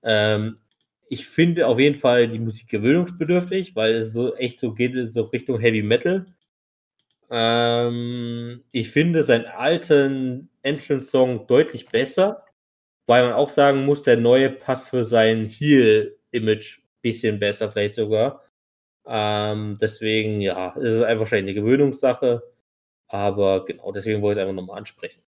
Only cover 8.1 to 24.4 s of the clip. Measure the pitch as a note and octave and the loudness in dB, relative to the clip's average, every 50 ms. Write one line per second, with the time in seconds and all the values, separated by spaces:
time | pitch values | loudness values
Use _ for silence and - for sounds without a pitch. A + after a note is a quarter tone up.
8.1 | B2 B2 A#2+ A#2 A#2 A#2 A#2 A#2+ A#2+ B2 _ _ _ C3 A2+ - - D3 D#3 F3 | -8 -8 -8 -8 -8 -10 -10 -12 -14 -16 _ _ _ -6 -6 -2 0 2 2 2
9.1 | E3+ D#3+ D3 D3 B2 A#2 A2 - F2 F#2 A#2+ C#3+ E3+ E3 - - D#3 C#3+ C#3 C#3 | 2 2 4 4 2 2 2 -4 -10 -4 0 0 0 0 2 4 4 4 4 2
10.1 | C3+ C3+ C3 B2+ B2+ B2+ D3+ - _ _ _ C3+ D3 D3 - - D3 C3 C3 - | 0 -4 -4 -6 -6 -8 -12 -18 _ _ _ -4 -4 -4 -4 -4 -4 -4 -4 -2
11.1 | - C3+ B2+ B2+ B2+ A2 - _ B2 B2 D#3 D3+ - A#2 - _ - A2+ C3 C3+ | 2 2 2 2 0 -6 -2 _ 4 4 4 2 -2 -14 -16 _ -2 -2 -2 -2
12.1 | - - F#3 G3+ A3 - _ _ _ _ _ _ _ _ _ _ _ _ _ - | 0 0 0 0 0 -6 _ _ _ _ _ _ _ _ _ _ _ _ _ 4
13.1 | A#2+ B2 B2 B2 A#2 A2 C#3+ C#3 - - C#3+ C#3+ C#3 C3+ C3+ C#3 D3 C#3+ - - | 4 4 4 4 2 0 0 0 2 4 4 4 4 2 2 0 0 0 4 4
14.1 | A#2+ A2+ A#2 A#2 B2 C3 C3+ C3+ C3+ - - - C3 B2+ - - - B2+ A#2+ G2+ | 4 4 6 4 4 4 4 2 -2 -4 -6 -6 -6 -6 -6 -6 -4 -4 -2 2
15.1 | A2+ A#2 A2 A2 A2+ A2+ A2 G#2+ G#2+ - D3 D3+ C#3+ C3+ B2 A2 G#2+ G#2+ G#2 G#2 | 2 4 4 4 2 0 -2 -8 -8 -4 2 4 6 6 8 6 6 4 2 -2
16.1 | - _ _ _ - A#2+ A2 A2 G#2+ G#2+ - - - _ _ _ _ _ _ A#2+ | -8 _ _ _ -6 -4 0 0 -2 -2 -4 -16 -18 _ _ _ _ _ _ -6
17.1 | G#2+ - - A2+ G#2+ G2+ G2+ G2+ G2+ - A2 G2+ - G#2+ G2+ G#2 G#2 - A2 G#2 | -6 -2 -4 -4 -2 -2 -2 -4 -2 -4 -6 -6 -2 -2 -4 -4 -2 -4 -4 -2
18.1 | A2 G#2+ A2+ C3+ - - _ _ _ _ _ _ _ _ _ _ _ _ _ - | 0 0 0 -2 -2 -8 _ _ _ _ _ _ _ _ _ _ _ _ _ -8
19.1 | A#2 A2 G#2+ G#2 G#2 G#2 G#2 G#2+ G#2 G#2+ G#2+ G#2+ G2+ G2+ G#2+ G#2+ G#2+ - A2+ A2 | -4 -2 -2 -2 -2 -2 -2 -4 -4 -6 -6 -8 -4 -4 -4 -4 -4 -4 -4 -2
20.1 | G#2+ A2 G#2+ A2 G#2+ G#2 G2+ F#2+ F2+ F#2 F#2 F2+ - - - A#2 A2 A2+ A#2 A2 | 0 0 0 -2 -2 -2 -2 -2 -2 -4 -6 -8 -8 -4 -2 0 2 2 2 2
21.1 | A#2 G#2+ A2 G#2+ - G#2 F#2+ G2 G2 G#2 G#2 A2 B2+ C3+ D3 C#3 C3+ - - C3 | 2 0 0 0 0 -2 -2 -2 -4 -2 2 2 4 4 2 0 0 0 0 0
22.1 | A#2+ - - B2+ A#2+ A#2 - - _ _ _ _ _ _ _ _ _ _ _ _ | 0 0 0 -2 -2 -2 -6 -14 _ _ _ _ _ _ _ _ _ _ _ _
23.1 | - G2+ G2 G#2 G2 G#2 G2+ G2 F#2+ F#2+ F#2 - - - - G2 G2+ G2+ G2 A2+ | -8 -4 -4 -4 -2 0 0 0 0 0 -2 -6 -14 -12 -10 -12 -10 -8 -4 -4
24.1 | G#2+ G#2 G2+ G#2 G#2 G2+ | -4 0 0 -2 0 0